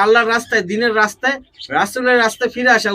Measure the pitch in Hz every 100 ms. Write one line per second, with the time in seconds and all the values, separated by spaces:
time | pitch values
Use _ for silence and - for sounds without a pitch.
0 | 208 233 226 233 240 220 180 214 240 220
1 | 214 - 254 269 - - - 143 196 254
2 | 254 247 226 - 240 240 254 226 214